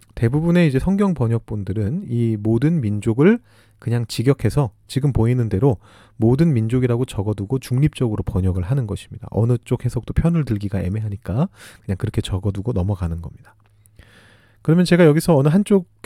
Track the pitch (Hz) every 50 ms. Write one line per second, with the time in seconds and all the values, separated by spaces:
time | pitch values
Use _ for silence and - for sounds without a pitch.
0 | _ _ _ - 120 117 131 151 160 170 170 180 175 151 127 131 - 175 196 196
1 | 208 196 170 - 120 113 117 117 - - 110 104 98 95 95 110 104 95 143 190
2 | 208 - 120 117 117 113 110 104 104 110 113 117 135 156 175 160 120 101 104 104
3 | - 113 107 127 147 196 226 233 - _ _ _ _ _ _ _ - 110 117 120
4 | 117 - - - 113 135 135 - - 107 - 143 143 - - _ _ _ - 135
5 | 139 147 117 - 113 117 127 127 117 107 95 92 131 143 110 - - - - -
6 | - _ _ - 104 113 127 135 170 170 139 113 110 110 117 127 127 120 120 120
7 | 131 - - - 95 107 104 104 98 95 131 135 - - 127 127 147 151 - -
8 | 135 110 107 101 92 - - 95 92 95 87 95 85 90 131 143 120 104 92 -
9 | - - 98 95 - - - 98 113 120 123 113 - - 123 - - 123 - 120
10 | - - - - - 170 170 165 143 117 110 101 104 98 - 95 90 90 101 110
11 | 107 107 98 - - - 90 123 165 196 - - - - - _ _ - 95 -
12 | - 107 - - - - 101 92 101 104 95 101 95 120 92 92 90 101 101 -
13 | 92 82 82 82 85 - - - - - _ _ _ _ _ _ _ _ _ -
14 | - _ _ - _ _ _ _ _ _ _ _ _ - 160 180 180 - 180 170
15 | 175 151 147 165 - - 165 135 135 151 151 196 202 - 208 190 175 - _ _
16 | -